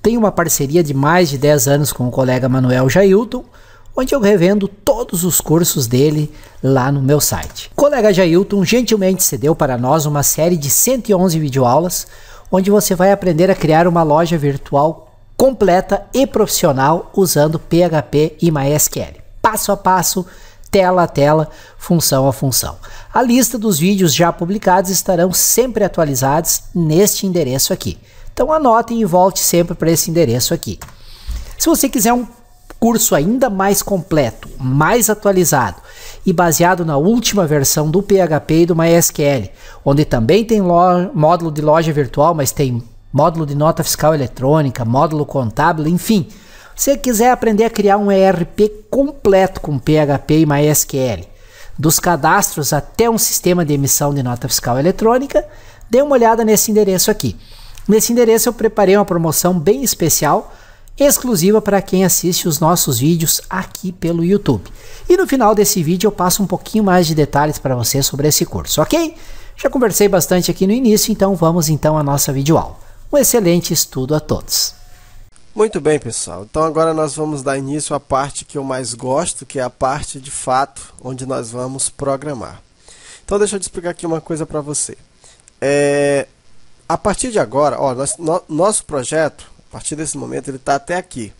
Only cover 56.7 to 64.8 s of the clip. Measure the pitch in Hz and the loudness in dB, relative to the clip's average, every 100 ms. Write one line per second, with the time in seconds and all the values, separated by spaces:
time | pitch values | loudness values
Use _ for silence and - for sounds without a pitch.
56.7 | 214 202 185 - 208 127 - - - - | 2 2 2 0 -2 -4 -8 -16 -20 -18
57.7 | - - 214 214 240 233 226 247 226 214 | -10 2 2 2 2 4 4 0 0 -2
58.7 | 214 190 202 202 175 165 147 170 185 156 | 2 4 4 2 0 0 0 0 0 0
59.7 | 254 254 - 160 - 147 185 - - - | 0 -2 -2 0 0 0 0 -4 -20 -20
60.7 | - - - 285 - 254 202 180 214 202 | -20 -20 0 2 2 0 0 2 2 2
61.7 | 196 190 185 185 - 170 175 175 151 160 | -2 0 0 2 0 -2 -2 -4 0 0
62.7 | 175 - 117 143 170 160 - - 185 185 | 0 0 0 0 0 0 -4 -4 -10 -8
63.7 | - 185 180 165 170 170 196 202 110 - | -10 -10 -6 -4 -2 0 0 0 -4 -6
64.7 | - | -18